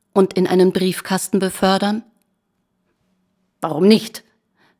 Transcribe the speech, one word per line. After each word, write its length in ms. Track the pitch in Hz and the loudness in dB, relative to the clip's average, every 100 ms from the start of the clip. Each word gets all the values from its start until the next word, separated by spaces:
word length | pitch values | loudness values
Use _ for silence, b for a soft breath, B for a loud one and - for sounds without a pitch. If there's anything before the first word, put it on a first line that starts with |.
| _ | _
und 220 | 202 190 | 0 0
in 120 | 185 180 | 0 0
einen 260 | 180 185 | 4 2
Briefkasten 680 | 185 185 - - 190 - 196 | 2 -2 -4 -4 -6 -2 -2
befördern?" 640 | 185 - 190 190 202 220 - _ _ _ _ _ _ _ _ _ _ _ _ _ _ - | -2 -2 0 0 -2 -4 -8 _ _ _ _ _ _ _ _ _ _ _ _ _ _ -10
"Warum 260 | 160 151 196 | -6 0 2
nicht?" 340 | 220 - - _ _ _ _ _ | 2 0 -18 _ _ _ _ _